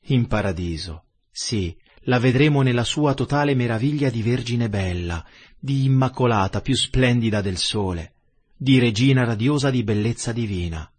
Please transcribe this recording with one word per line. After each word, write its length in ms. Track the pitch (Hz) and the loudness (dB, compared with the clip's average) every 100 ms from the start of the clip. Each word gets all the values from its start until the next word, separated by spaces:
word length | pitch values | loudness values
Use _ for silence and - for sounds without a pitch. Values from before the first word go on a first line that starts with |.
In 260 | - 135 117 | 2 0 2
paradiso, 760 | 107 101 87 87 80 90 80 _ _ _ | 0 -2 -2 -4 -6 -10 -14 _ _ _
sì, 480 | - - 110 87 - _ - | -10 -4 -4 -4 -8 _ -12
la 180 | - 123 | -2 2
vedremo 420 | 127 123 151 143 | 2 4 4 4
nella 220 | 131 120 | 2 0
sua 300 | 117 - 151 | -2 0 0
totale 420 | 135 123 143 143 135 | 0 0 0 2 0
meraviglia 540 | 120 110 135 147 139 | 0 0 -2 0 -2
di 120 | 117 | 0
Vergine 460 | 107 123 117 120 117 | -2 -2 -2 -2 -2
Bella, 580 | 101 95 90 87 85 - - - - | -2 -2 -2 -4 -6 -10 -20 -20 -12
di 280 | 135 139 135 | -4 0 2
Immacolata 760 | 131 131 131 123 110 95 104 | 4 2 2 2 2 0 -2
più 160 | - 127 | -2 -2
splendida 640 | - - 127 120 113 104 | 0 2 2 2 2 0
del 160 | 101 90 | -2 -4
sole, 580 | - 107 95 87 80 _ _ _ _ _ | -4 -2 -4 -4 -8 _ _ _ _ _
di 220 | 131 131 | 4 4
Regina 460 | 120 104 131 131 | 4 2 4 4
radiosa 440 | 120 110 123 147 139 | 2 0 0 0 0
di 140 | 127 | 0
bellezza 480 | 107 107 107 113 - | 0 0 0 -4 -6
divina. 580 | 113 113 95 87 80 76 | -4 -4 -4 -4 -6 -12